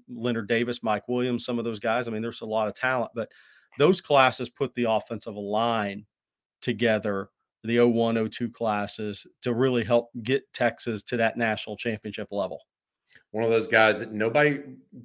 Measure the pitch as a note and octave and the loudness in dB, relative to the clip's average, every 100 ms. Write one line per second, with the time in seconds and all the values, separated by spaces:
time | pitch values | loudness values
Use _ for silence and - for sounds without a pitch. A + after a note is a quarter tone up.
0 | - B2 A#2 A2+ G#2 A#2 A#2+ A#2+ A2+ G#2 | -16 -6 -2 -2 0 0 0 -2 -2 -2
1 | - B2 B2+ A#2+ A#2+ A#2+ A#2 G#2+ A#2 A#2 | -2 -2 0 -2 -4 -4 -4 -4 -2 -2
2 | A#2+ A2 A2+ A2+ A2 A2 G#2+ - B2+ C3 | -2 -6 -8 -8 -4 -2 -2 -2 -2 0
3 | A2 - G#2+ _ _ _ _ - D3 F#3+ | -2 -6 -8 _ _ _ _ 2 2 2
4 | - C#3 C3 - B2+ - C3 - A#2 A2 | 4 6 6 4 -6 -4 -4 -2 0 0
5 | - A2 - G#2 G2+ G#2 A#2 A2+ G2+ G2 | -2 -8 -10 -10 -4 0 2 0 -2 -6
6 | G#2+ _ _ _ _ _ - G#2 A#2 G#2+ | -14 _ _ _ _ _ -4 0 2 2
7 | G#2 G2 G2 _ _ _ A2 A#2 A#2+ A2+ | 0 -4 -6 _ _ _ 0 4 6 4
8 | A2+ A#2 A2 - A#2+ - A2+ G#2 G#2 - | 2 2 -2 -4 -8 -4 -2 -2 -2 -6
9 | G#2+ G2 - _ B2+ A#2 C3 B2 G#2 A#2+ | -8 -8 -14 _ -4 2 2 2 4 2
10 | A#2+ B2 A2 C3+ - - A#2+ A#2 - G#2+ | 2 -6 -2 -2 -2 0 0 0 -4 -6
11 | - A#2+ A2+ A2+ A2+ G#2+ - G#2 A#2+ G#2+ | -4 0 0 0 -2 -2 -6 -8 -6 -6
12 | A2 G2+ G2+ G2+ F#2+ D#2+ - _ _ _ | -8 -10 -6 -4 -4 -6 -16 _ _ _
13 | _ _ _ G#2+ A2+ A2+ A2 A2+ A2 F#2+ | _ _ _ -2 2 2 4 6 6 4
14 | - G#2+ A2 C3 D3 C#3 - B2+ _ - | -4 -2 0 4 2 0 -8 -18 _ -20